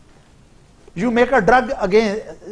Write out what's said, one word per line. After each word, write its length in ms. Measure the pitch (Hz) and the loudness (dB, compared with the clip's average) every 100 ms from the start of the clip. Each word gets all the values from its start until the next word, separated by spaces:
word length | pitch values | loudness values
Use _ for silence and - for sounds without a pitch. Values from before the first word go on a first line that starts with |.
| _ _ _ _ _ _ _ _ - | _ _ _ _ _ _ _ _ -18
you 160 | - 233 | -6 -2
make 220 | 233 240 | 0 2
a 80 | 262 | 2
drug 320 | 185 247 233 - | 4 2 2 -4
again 420 | 202 208 220 208 - 160 180 | 0 2 0 -4 -10 -18 -14